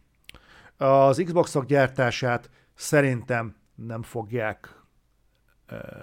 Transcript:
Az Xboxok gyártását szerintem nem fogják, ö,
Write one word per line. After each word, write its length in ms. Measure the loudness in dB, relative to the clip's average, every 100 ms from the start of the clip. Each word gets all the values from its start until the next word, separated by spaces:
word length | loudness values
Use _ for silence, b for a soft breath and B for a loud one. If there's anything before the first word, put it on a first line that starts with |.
| _ _ -20 -20 B B B B
Az 440 | 4 6 6 4 0
Xboxok 400 | 0 0 -2 0
gyártását 840 | 2 2 0 -2 -2 -2 -4 -6 b b
szerintem 840 | b 0 2 2 0 -4 -4 -6 -12 _ -18
nem 260 | -12 -12
fogják, 800 | -10 -10 -8 -6 -6 -8 -16 -20 _ _ _ _ _ _ _ _ -18
ö, 100 | -16 -16 -20